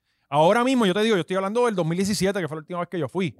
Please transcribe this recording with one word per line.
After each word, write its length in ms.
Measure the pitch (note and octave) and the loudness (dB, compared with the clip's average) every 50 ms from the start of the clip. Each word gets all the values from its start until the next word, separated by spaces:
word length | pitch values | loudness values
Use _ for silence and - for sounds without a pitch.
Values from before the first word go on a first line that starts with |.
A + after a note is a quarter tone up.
| _ _ _ _ _ | _ _ _ _ _
Ahora 360 | _ C#3 D3+ D#3 F3+ G#3+ A#3+ B3 | _ 2 4 4 6 4 4 2
mismo, 220 | C4 C4+ A#3+ A3+ | 2 2 2 2
yo 60 | F3+ F3 | 2 2
te 80 | G#3 G#3+ | 2 2
digo, 120 | A3+ G#3+ | 2 2
yo 60 | F3 | 0
estoy 140 | D#3 - F#3 | 0 -2 -4
hablando 300 | F#3+ F#3+ G3 A3 B3 A#3+ | -4 -2 -2 0 0 0
del 80 | A#3+ G#3 | 0 0
dos 100 | F3+ E3 | -2 -2
mil 100 | D#3+ E3+ | -2 -2
diecisiete, 440 | F#3 G3 G3+ G#3 D3 F#3 G3 G3 G3+ | -2 -2 -2 -2 0 0 0 0 -2
que 60 | E3 | -4
fue 100 | C#3 D#3 | -6 -8
la 40 | D#3 | -10
última 180 | D3+ - F3 F3 | -10 -10 -8 -8
vez 100 | F3 - | -8 -6
que 80 | - E3+ | -6 -6
yo 80 | C#3 | -6
fui. 300 | A#2+ - F#3 F#3+ C#3 - | -4 -4 -4 -4 -4 -6